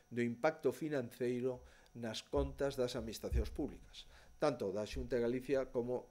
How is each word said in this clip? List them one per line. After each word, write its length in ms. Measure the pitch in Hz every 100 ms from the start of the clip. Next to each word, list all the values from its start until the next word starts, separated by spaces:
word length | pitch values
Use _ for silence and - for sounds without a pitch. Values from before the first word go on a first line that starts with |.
| _
do 100 | 120
impacto 480 | 120 120 156 156 -
financeiro 960 | - 156 147 117 - 123 123 127 123 - - - 120
nas 240 | 117 113
contas 560 | - 143 139 139 139 127
das 160 | 123
administracións 560 | 123 113 104 101 113 107
públicas, 560 | - 131 - - - - - - -
tanto 320 | 151 127 101
da 160 | 95 107
Xunta 320 | - 123 127
de 60 |
Galicia 420 | 117 127 127 135 131
como 400 | 127 120 123 -